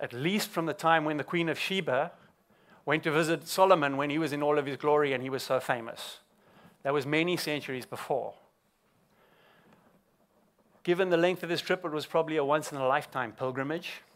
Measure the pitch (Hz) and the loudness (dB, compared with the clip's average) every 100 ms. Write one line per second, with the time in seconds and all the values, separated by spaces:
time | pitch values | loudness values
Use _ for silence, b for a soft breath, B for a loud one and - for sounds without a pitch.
0 | 135 120 156 208 208 - 165 143 165 165 | -10 -4 -2 0 -2 -2 -4 0 4 4
1 | 151 151 127 175 165 147 - 190 151 127 | 2 -4 -2 -2 0 -2 -2 -2 0 0
2 | 156 - - _ _ b b b - 156 | -2 -6 -20 _ _ b b b -2 0
3 | 160 151 160 160 156 - 190 180 143 135 | 2 2 2 0 -2 4 6 6 4 0
4 | 143 147 156 143 147 147 139 127 147 147 | -2 0 -2 0 2 2 0 -2 2 4
5 | 143 131 131 131 - 131 - 123 113 - | 4 0 -4 -6 -2 0 0 -2 -4 -12
6 | - - _ b b b b b 139 143 | -14 -16 _ b b b b b -2 -2
7 | 135 151 170 175 160 147 - 127 113 120 | 0 0 2 0 -2 -4 -6 -8 -8 -10
8 | - 139 113 101 _ _ _ _ _ _ | -4 -4 -4 -12 _ _ _ _ _ _
9 | _ b b b b b b b b _ | _ b b b b b b b b _
10 | _ _ _ _ _ _ _ _ - 175 | _ _ _ _ _ _ _ _ 0 2
11 | 190 170 175 180 165 165 - 185 170 151 | 4 4 4 2 -4 -4 -2 -2 -2 -6
12 | 143 170 156 156 139 151 147 143 131 143 | 0 0 2 0 2 0 -2 -2 0 0
13 | 143 135 120 - 131 127 135 165 - - | -2 -6 -6 -4 -4 -4 -4 -6 -8 -14
14 | - | -18